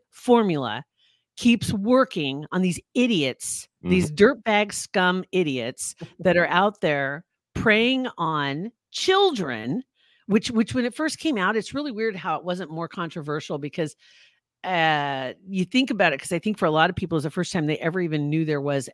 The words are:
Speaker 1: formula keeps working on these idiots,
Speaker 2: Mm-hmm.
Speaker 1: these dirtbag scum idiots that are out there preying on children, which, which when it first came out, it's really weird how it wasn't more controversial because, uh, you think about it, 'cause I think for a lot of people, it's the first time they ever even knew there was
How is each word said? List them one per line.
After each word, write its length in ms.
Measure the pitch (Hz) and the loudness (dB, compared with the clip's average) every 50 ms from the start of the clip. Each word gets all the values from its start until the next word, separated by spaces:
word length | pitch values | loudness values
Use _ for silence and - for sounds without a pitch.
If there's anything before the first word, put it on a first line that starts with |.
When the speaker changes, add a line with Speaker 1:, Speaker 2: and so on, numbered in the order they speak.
| - _ | -8 _
Speaker 1:
formula 720 | _ - - - 240 233 220 196 165 147 131 113 107 120 139 _ _ _ _ _ _ _ _ _ _ | _ -10 2 4 4 6 6 4 2 0 0 -2 -4 -6 -10 _ _ _ _ _ _ _ _ _ _
keeps 380 | - - 240 233 220 - - - | 0 4 4 4 4 2 -2 -2
working 720 | 202 196 220 254 262 262 254 - 190 151 135 135 143 151 - - | -2 2 2 4 4 4 2 0 -4 -4 -2 -4 -6 -8 -4 -2
on 80 | 180 | 0
these 180 | 185 185 165 - - _ _ | 0 0 0 -2 -8 _ _
idiots, 720 | - 247 247 233 165 143 131 117 - - - - - - - _ _ - | 0 2 2 2 2 2 0 -2 -6 -8 -8 -8 -10 -10 -16 _ _ 0
Speaker 2:
Mm-hmm. 60 | 175 | 2
Speaker 1:
these 200 | 185 185 170 156 151 | 2 2 2 0 4
dirtbag 580 | 147 202 254 - 220 - 226 214 208 208 202 - | 4 4 4 4 2 -2 0 2 2 2 0 -4
scum 520 | - - - - 196 180 180 180 185 180 - - | -10 -10 -4 0 2 2 2 2 0 -4 -2 0
idiots 600 | 185 180 151 135 127 113 120 - - - - - - 165 - - _ | 0 0 0 -2 -4 -4 -6 -8 -8 -10 -10 -10 -12 -18 -20 -18 _
that 180 | 165 185 170 175 | 0 2 4 4
are 100 | 170 147 | 2 2
out 320 | 175 175 196 214 208 - | 2 2 2 2 0 0
there 460 | - 165 147 143 139 135 143 156 - _ _ _ _ _ _ | 0 0 0 0 0 -4 -6 -8 -12 _ _ _ _ _ _
preying 540 | - - 220 208 214 226 247 262 262 254 240 - - | -2 2 4 4 4 4 2 0 0 -2 -4 -4 -4
on 540 | 170 160 160 151 143 139 139 151 185 226 - _ _ _ | -2 -2 0 0 -2 -2 -4 -4 -8 -10 -12 _ _ _
children, 920 | - - - - 381 392 403 381 311 214 180 139 123 110 110 117 151 233 262 - _ _ _ _ _ _ _ - | -10 -4 2 2 4 6 4 4 2 0 -4 -4 -4 -6 -4 -4 -4 -4 -6 -8 _ _ _ _ _ _ _ 0
which, 220 | 190 226 - - | 0 2 2 2
which 220 | 240 220 226 - - | 0 0 0 0 0
when 120 | 254 233 | -2 -2
it 100 | 247 - | -2 -2
first 240 | - 311 311 - - | -4 -4 -4 -4 -4
came 180 | - 320 294 208 | -2 -2 0 0
out, 200 | 180 190 220 220 | 0 0 0 0
it's 160 | 196 - - | -4 -4 -8
really 180 | 269 294 294 | -8 -6 -6
weird 240 | 226 202 226 226 196 | -4 -2 -4 -4 -4
how 220 | 180 156 180 156 143 | -4 -4 -4 -4 -4
it 80 | 147 | -4
wasn't 260 | 180 180 180 190 147 | -4 -6 -6 -6 -8
more 160 | 160 160 170 160 | -8 -8 -8 -8
controversial 680 | - - 170 160 - 175 143 147 147 151 - - 185 147 | -6 -8 -8 -6 -8 -10 -8 -6 -6 -6 -6 -6 -8 -8
because, 400 | 143 147 - - 160 151 - _ _ _ _ _ _ _ _ _ _ _ _ _ - | -8 -8 -6 -6 -6 -6 -6 _ _ _ _ _ _ _ _ _ _ _ _ _ -8
uh, 720 | 180 185 170 160 160 156 147 143 143 139 131 131 127 107 - 190 190 | -4 0 2 2 2 2 2 0 -2 -4 -4 -6 -8 -10 -12 _ -6
you 160 | 196 185 185 | -2 -2 -2
think 260 | 180 - 254 269 240 | 2 2 0 2 2
about 220 | 247 190 185 165 143 | 2 2 4 2 2
it, 60 | 135 | 0
'cause 120 | - - | -4 -4
I 80 | 175 170 | -4 -2
think 180 | - 214 208 - | -2 -2 -2 0
for 80 | 196 | 0
a 60 | 165 | 2
lot 180 | 156 156 160 180 | 4 4 4 2
of 60 | 180 | 2
people, 220 | - 196 165 170 156 | -2 -4 -2 -2 -2
it's 60 | 135 | -2
the 40 | 156 | -2
first 220 | - - - - | -4 -4 -6 -2
time 140 | - 185 151 151 | -2 -2 0 0
they 100 | 156 - | -2 0
ever 200 | - 165 165 185 | -2 -2 -2 -2
even 300 | 180 165 156 151 147 147 | -2 -2 0 -2 0 0
knew 160 | 151 160 160 | 0 0 0
there 160 | 151 151 143 | 0 -2 -2
was 260 | 139 143 143 139 131 - | -2 0 -2 -2 -2 -6